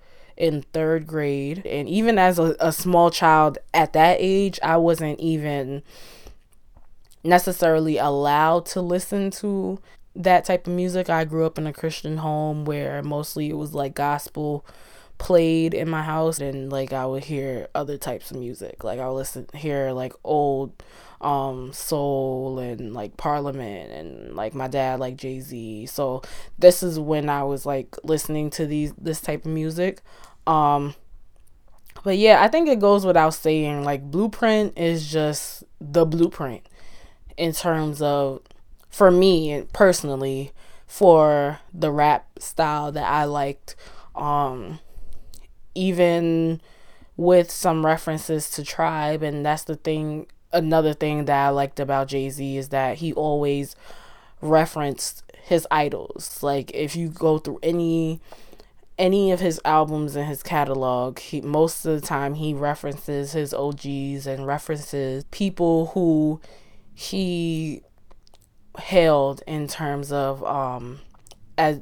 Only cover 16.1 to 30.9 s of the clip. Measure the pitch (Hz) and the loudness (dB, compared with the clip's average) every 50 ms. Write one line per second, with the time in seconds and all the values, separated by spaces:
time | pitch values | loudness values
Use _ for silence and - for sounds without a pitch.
16.1 | 156 160 160 160 160 151 139 139 135 135 135 135 139 135 135 127 135 131 131 131 | -2 -2 0 -2 -2 -4 -6 -8 -8 -8 -8 -6 -6 -6 -4 -4 -4 -4 -4 -4
17.1 | 131 143 139 - 151 139 135 135 127 113 - - - - 147 139 143 135 - - | -4 -6 -6 -6 -6 -6 -6 -6 -6 -8 -8 -6 -6 -6 -6 -6 -8 -8 -6 -8
18.1 | 123 - - - 180 127 123 120 127 - 95 - - - - 110 123 123 127 131 | -8 -8 -10 -12 -12 -10 -10 -10 -10 -12 -14 -14 -14 -10 -8 -8 -6 -6 -6 -6
19.1 | 131 135 131 - - 127 120 - - 147 151 156 143 139 139 131 127 127 127 123 | -6 -6 -6 -8 -10 -12 -14 -14 -12 -8 -6 -4 -2 -2 -2 -2 -4 -4 -6 -8
20.1 | - - - - 151 147 147 143 139 135 139 135 - - - - - - - - | -10 -8 -4 -2 0 2 2 2 0 -2 -4 -8 -10 -16 -20 -20 -20 -20 -20 -20
21.1 | - - - 147 143 139 135 135 131 127 127 131 147 - - - 160 147 143 143 | -14 -6 -4 -2 -2 0 -2 -4 -6 -8 -10 -12 -12 -12 -8 -4 -4 -2 -2 -2
22.1 | 139 135 131 131 131 127 131 131 131 131 127 123 120 107 123 110 113 120 104 101 | -2 -2 -2 -2 -4 -6 -6 -6 -6 -6 -8 -8 -8 -10 -10 -10 -10 -10 -10 -10
23.1 | - - - 156 147 147 143 143 135 135 120 104 101 90 73 52 57 73 80 80 | -10 -6 -4 -2 -2 -2 -2 -4 -6 -8 -8 -10 -10 -12 -12 -14 -14 -14 -14 -14
24.1 | 65 55 55 60 62 85 107 110 - 135 131 131 131 139 131 131 131 127 131 127 | -16 -16 -16 -12 -10 -8 -8 -8 -6 -8 -8 -4 -2 -2 -2 -2 -2 -4 -6 -8
25.1 | 127 131 - 131 131 131 131 147 131 117 113 110 110 107 117 131 - - 143 131 | -8 -10 -10 -10 -10 -12 -12 -12 -12 -12 -12 -12 -12 -12 -12 -10 -6 -6 -4 -4
26.1 | 127 131 - - - - - - - - - 180 175 - 185 180 160 156 151 151 | -4 -6 -10 -12 -12 -12 -12 -12 2 6 8 8 8 6 2 -4 -4 -4 -2 -2
27.1 | 156 151 147 147 143 143 139 139 143 135 - 147 139 135 123 - - - - - | -2 0 0 0 -2 -2 -2 -2 -4 -4 -4 -4 -4 -4 -6 -8 -14 -10 -4 -2
28.1 | 156 147 - - 156 151 151 151 - - 160 147 151 151 147 143 - - - 165 | 0 0 0 -2 -4 -4 -4 -4 -4 -4 -4 -2 -2 -2 -4 -4 -6 -8 -6 -6
29.1 | 156 - - - 151 147 - 160 156 160 156 160 160 175 180 190 196 - - - | -6 -6 -4 -6 -6 -6 -4 -4 -4 -2 -4 -4 -2 -2 -2 -2 -4 -6 -12 -20
30.1 | - - - - - - - - 160 156 151 147 143 143 143 143 | -20 -20 -20 -20 -20 -6 -2 0 2 4 4 4 4 2 0 -4